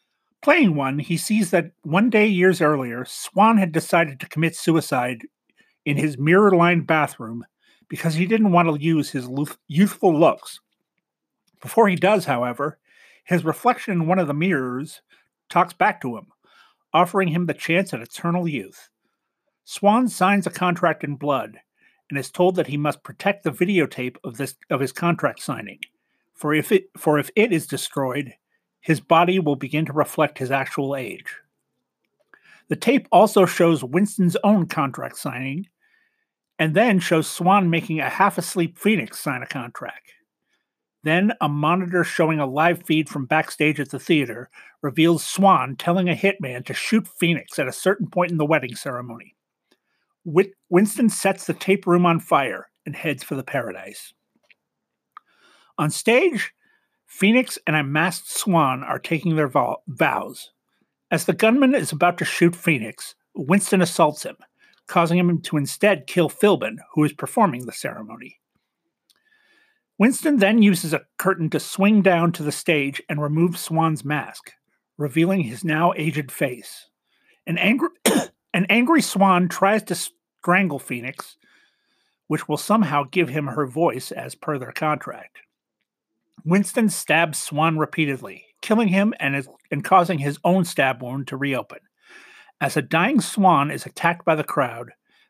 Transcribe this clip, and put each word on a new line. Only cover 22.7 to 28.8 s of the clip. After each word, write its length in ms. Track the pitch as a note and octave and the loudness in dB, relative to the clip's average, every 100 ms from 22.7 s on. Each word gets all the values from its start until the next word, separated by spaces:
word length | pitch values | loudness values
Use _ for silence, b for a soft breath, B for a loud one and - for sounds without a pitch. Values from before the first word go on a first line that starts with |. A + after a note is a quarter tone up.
| D3 | -2
must 260 | D3 - | -4 -4
protect 400 | - - F3+ G3+ | -10 -6 -4 -2
the 80 | E3 | -4
videotape 640 | C#3+ F3+ G3 C#3 - B2+ - | -2 0 2 0 -2 -8 -10
of 140 | - A2+ | -12 -10
this, 180 | C#3 - - | -10 -10 -6
of 80 | C#3+ | -4
his 140 | C3 | -4
contract 500 | - F3 E3 C#3+ - | -2 -2 0 -2 -4
signing, 380 | - A#2+ G#2 - - _ _ _ _ | -10 -10 -12 -16 -20 _ _ _ _
for 200 | - D3+ | -8 -4
if 160 | D3+ - | -2 2
it, 180 | G3+ - - | 0 0 -4
for 220 | - D3+ | 0 0
if 120 | C#3 | 0
it 180 | - A#3 | 0 0
is 140 | E3 - | 0 -4
destroyed, 680 | C3+ - - C3+ B2+ C3+ - _ _ _ _ | -8 -8 -6 -4 -6 -10 -14 _ _ _ _